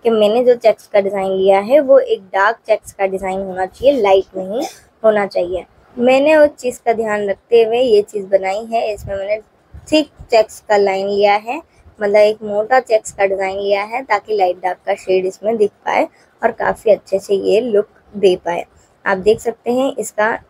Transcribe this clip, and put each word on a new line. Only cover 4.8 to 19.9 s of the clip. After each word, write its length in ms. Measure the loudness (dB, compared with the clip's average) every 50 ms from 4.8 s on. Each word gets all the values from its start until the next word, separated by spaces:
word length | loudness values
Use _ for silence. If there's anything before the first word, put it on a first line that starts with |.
| _ _ _ _ 0
होना 220 | 2 2 2 -2
चाहिए। 400 | -2 -4 -6 -4 -4 -6 -10 -10 _ _ _ _ _ _
मैंने 400 | -2 0 2 2 2 4 4 4
उस 140 | 4 4 2
चीज़ 300 | 2 _ -8 -8 -8 -4 _
का 60 | -2 -2
ध्यान 360 | -2 -2 -4 -4 -4 -4 -6
रखते 340 | -8 _ _ _ 2 2 2
हुए 180 | 2 0 0
ये 220 | 2 4 2 2 2
चीज़ 240 | 0 -6 -10 -6
बनाई 380 | -2 -2 0 0 0 -6 -6 -8
है। 280 | -6 -6 -4 -4 -4 -8
इसमें 220 | -10 -10 -10 -10
मैंने 240 | -10 -6 -6 -6 -8 -8 _ _ _ _ _ _ -20 -8 0 0
थिक 180 | 0 0 0 _ _ -8 _
चेक्स 300 | 2 2 2 2 -4 -20 _ 0
का 80 | 2
लाइन 320 | 2 2 2 0 -2 -4 -4
लिया 260 | 0 2 2 2 2
है, 280 | 2 -2 -6 -10 -10 -10 _ _ _ _ -20 _ _
मतलब 160 | -4 0 4
एक 260 | 4 4 4 2 -2 -8
मोटा 380 | -6 -4 -4 -2 2 0 0
चेक्स 320 | 2 2 0 0 0 -2 -4
का 140 | -2 -2
डिज़ाइन 320 | -2 0 -2 -4 -6 -6 -4
लिया 240 | -2 -2 -2 -2 -2
है 200 | -6 -8 -8 -4
ताकि 340 | -2 -4 -4 _ -4 -2
लाइट 240 | 0 0 0 0 -2 -4
डार्क 160 | -6 -6 -6 _
का 80 | -6 -6
शेड 320 | -6 -2 -2 -2 0 0
इसमें 300 | -4 -8 _ -6 -4 -2
दिख 140 | 0 -2 -2 _ _ _
पाए 180 | -4 -2 -2 -2 -4 _ _ _ _ _ _ -4
और 80 | -4
काफ़ी 420 | -4 _ -4 -4 -4 -2 0 0 0
अच्छे 260 | 0 _ -6 -6 -6
से 160 | -2 -2 -4
ये 260 | -2 0 0 0 0
लुक 280 | 0 0 -2 -2 -2 _ _ _ _ _ -10
दे 180 | 0 2 2 2
पाए। 280 | 2 _ -6 -6 -6 -8 _ _ _ _ _ _ _ _
आप 140 | -4 -4 -2
देख 200 | 0 0 0 0
सकते 320 | -2 -8 -10 _ _ -4 -2
हैं 220 | -2 -2 -2